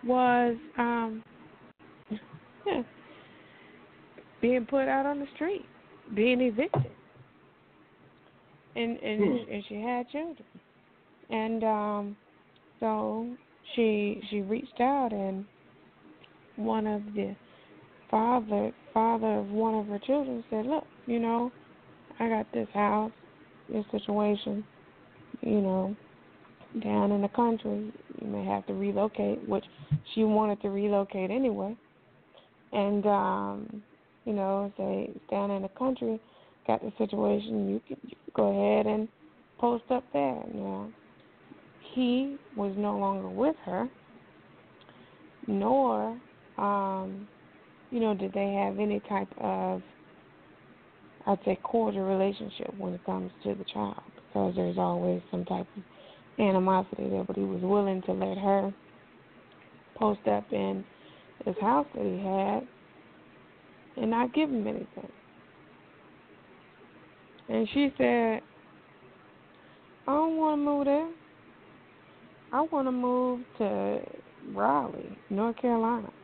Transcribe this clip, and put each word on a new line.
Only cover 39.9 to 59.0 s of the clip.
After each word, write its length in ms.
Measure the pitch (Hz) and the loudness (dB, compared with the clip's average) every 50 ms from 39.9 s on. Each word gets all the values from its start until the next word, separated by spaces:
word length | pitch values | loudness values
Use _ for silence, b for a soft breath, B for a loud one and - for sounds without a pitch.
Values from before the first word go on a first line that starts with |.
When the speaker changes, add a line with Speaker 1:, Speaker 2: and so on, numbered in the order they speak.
Speaker 1:
up 140 | 254 247 - - - | -2 -2 -2 -2 -2
there." 300 | - - 135 180 - - - - | 0 0 0 0 -2 -6 -8 -8
Now, 340 | 208 - - 98 95 101 110 113 - - - - - - - - - - - - - - - - - - - - | -6 -6 -6 -6 -8 -8 -10 -14 -18 -20 -20 -20 -20 -20 -20 -20 -20 -20 -20 -20 -20 -20 -20 -20 -20 -20 -8 -2
he 460 | 247 254 240 240 254 269 277 277 285 - - 277 | 0 2 2 2 2 0 -2 -6 -10 -14 -14 -6
was 180 | 220 202 202 196 196 | -4 -4 -2 -2 0
no 180 | 208 208 208 202 | -2 0 0 0
longer 300 | 196 196 196 190 190 190 | 0 0 0 -2 -4 -6
with 280 | 185 190 240 302 320 - - | -2 2 2 2 2 -2 -6
her, 240 | 185 180 185 233 262 - - - - - - - - - - - - - - - - - - - B B B B B B B B - - - - | -6 -4 -4 -4 -4 -8 -14 -20 -20 -20 -20 -20 -20 -20 -20 -20 -20 -20 -20 -20 -20 -20 -20 -20 B B B B B B B B -20 -20 -14 -6
nor, 720 | - 208 196 196 220 254 269 269 247 226 214 214 220 226 247 - - - - - - - - | -4 -2 0 2 2 4 4 4 2 2 0 -2 -4 -6 -10 -14 -20 -20 -20 -20 -14 -6 -4
um, 680 | - 202 202 202 196 196 190 190 190 190 190 196 202 208 - - - - - - - - - - - - | 0 0 0 0 0 -2 -4 -4 -6 -8 -8 -10 -14 -16 -20 -20 -20 -20 -20 -20 -20 -20 -20 -20 -16 -8
you 100 | - 240 | -2 0
know, 140 | 226 214 208 | 0 0 0
did 180 | 185 190 190 190 | 0 -2 -4 -2
they 200 | 202 202 196 202 | 0 0 0 0
have 240 | 196 196 196 196 196 | 0 0 0 0 -2
any 220 | 214 208 208 208 | 0 0 0 -2
type 280 | - - 208 196 196 190 - - | -2 -2 -4 -4 -4 -4 -8 -6
of, 440 | - 208 190 190 185 185 185 185 185 - - - - - - - - - - - - - - - - - - - - - - - - - - - - | -4 -2 -2 0 -2 -2 -4 -4 -6 -12 -20 -20 -20 -20 -20 -20 -20 -20 -20 -20 -20 -20 -20 -20 -20 -20 -20 -20 -20 -20 -20 -20 -20 -20 -20 -8 0
I'd 120 | - 202 196 - | 0 0 2 2
say, 120 | 208 190 - - | -2 -2 -2 -2
cordial 420 | - - 233 220 214 202 196 190 | 0 2 2 2 2 0 0 0
relationship 720 | 190 196 190 190 196 202 202 214 208 - - - - - | 2 2 4 2 2 0 -4 -10 -12 -10 -10 -10 -10 -8
when 180 | 196 196 180 180 | -8 -6 -6 -6
it 100 | 180 - | -6 -6
comes 260 | - 92 - - - - - - | -4 -4 -4 -4 -8 -10 -8 -4
to 100 | - 101 | -4 -4
the 100 | 190 190 | -4 -6
child, 380 | - - - 104 101 - - - - - | -8 -4 -4 -4 -4 -4 -8 -14 -18 -20
because 380 | - - - - 208 196 185 180 | -20 -20 -6 -2 0 0 0 0
there's 220 | - - 175 175 180 | 0 -2 -2 0 0
always 440 | 180 175 175 175 175 180 180 180 180 - | 0 0 0 0 0 0 0 -2 -4 -6
some 140 | - 175 180 | -6 -6 -4
type 220 | - 185 185 180 - - | -4 -4 -4 -4 -8 -12
of 60 | 208 185 B B B B B B B B B - - | -16 -16 B B B B B B B B B -2 2
animosity 680 | 220 202 190 190 185 185 190 185 190 190 - - - 196 | 2 4 4 4 4 4 4 2 2 0 -6 -6 -4 -2
there, 160 | 190 190 190 | -2 -2 -2
but 120 | 185 190 | -2 -2
he 80 | 196 196 | -2 -2
was 180 | 190 190 180 180 | -2 -2 -2 0
willing 400 | 185 202 208 202 196 190 185 185 | 2 2 4 4 2 0 -2 -2
to 100 | - 185 | -4 -2
let 240 | 190 190 190 190 190 | -2 -2 -2 -2 -2
her 340 | 196 202 196 196 196 196 196 - - - - - | 2 2 2 2 2 0 -6 -8 -16 -20 -20 -20